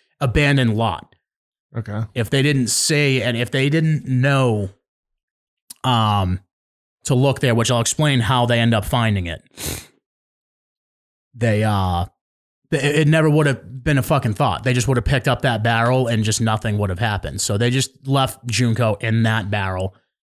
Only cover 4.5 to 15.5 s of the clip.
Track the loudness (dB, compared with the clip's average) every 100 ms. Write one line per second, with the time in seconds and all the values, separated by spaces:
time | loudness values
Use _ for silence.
4.5 | 0 -4 -10 _ _ _ _ _ _ _
5.5 | _ -20 -6 0 2 2 2 0 -4 _
6.5 | _ _ _ _ _ -2 2 2 0 0
7.5 | 0 2 0 -2 0 0 0 0 0 2
8.5 | 2 2 0 0 0 0 -2 -4 -10 _
9.5 | -12 -10 -10 -12 _ _ _ _ _ _
10.5 | _ _ _ _ _ _ _ _ -4 0
11.5 | 2 2 0 0 0 -4 _ _ _ _
12.5 | _ -6 -2 0 2 4 4 4 4 2
13.5 | 0 -8 -6 -2 0 0 0 0 0 -2
14.5 | 0 -2 0 0 0 0 0 0 -2 -2